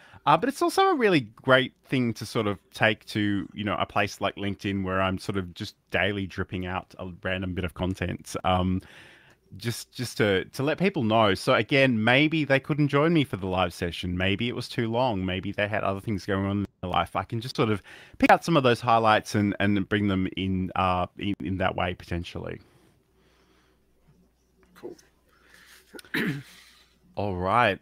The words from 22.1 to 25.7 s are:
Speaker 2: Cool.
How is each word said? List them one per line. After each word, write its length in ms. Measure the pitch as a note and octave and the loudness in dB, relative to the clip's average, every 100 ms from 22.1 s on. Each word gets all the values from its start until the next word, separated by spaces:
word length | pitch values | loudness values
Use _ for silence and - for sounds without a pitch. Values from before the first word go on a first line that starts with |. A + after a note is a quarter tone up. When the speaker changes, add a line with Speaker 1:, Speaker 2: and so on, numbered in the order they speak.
| F2 F2 - E2+ E2 - _ _ _ _ _ _ _ _ _ _ _ _ _ _ _ _ _ _ _ _ | -8 -8 -10 -12 -12 -18 _ _ _ _ _ _ _ _ _ _ _ _ _ _ _ _ _ _ _ _
Speaker 2:
Cool. 240 | - - - _ _ _ _ _ - - | -18 -18 -18 _ _ _ _ _ -20 -20